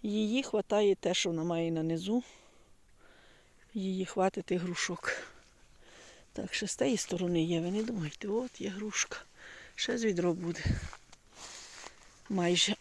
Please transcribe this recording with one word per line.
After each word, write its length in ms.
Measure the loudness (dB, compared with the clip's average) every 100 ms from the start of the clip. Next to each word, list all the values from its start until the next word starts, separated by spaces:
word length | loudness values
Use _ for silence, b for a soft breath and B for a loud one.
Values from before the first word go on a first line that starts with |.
Її 400 | -2 0 2 0
хватає 520 | 0 -2 2 4 6
те, 200 | 4 2
що 160 | 2 0
вона 140 | 0
має 260 | 0 0 0
на 120 | 0
низу. 420 | 0 0 0 -2 -2 B B B B B -20 -20 b b b b b b b
Її 320 | -4 -2 -2 -2
хватить 440 | 2 2 2 0
і 60 | 0
грушок. 560 | 0 -2 -2 -2 -4 -4 -6 -16 -20 -20 -20 -20 B B B B B
Так, 220 | -8 -6
ще 120 | -4 -4
з 100 | 0
тієї 200 | 2 2
сторони 460 | 0 0 2 2
є, 180 | 2 2
ви 100 | 0
не 120 | -2
думайте, 460 | -2 -2 -4 -6 -4
от 320 | -2 -2 -6
є 80 | -8
грушка. 500 | -6 -4 -4 -4 -6 -14 B B B B
Ще 240 | -6 -2 2
з 60 |
відро 300 | 2 2 2
буде. 260 | 2 -2 -2 0 0 -2 -12 -18 -20 -20 B B B B B B B B B -4
Майже, 480 | 0 4 4 4 2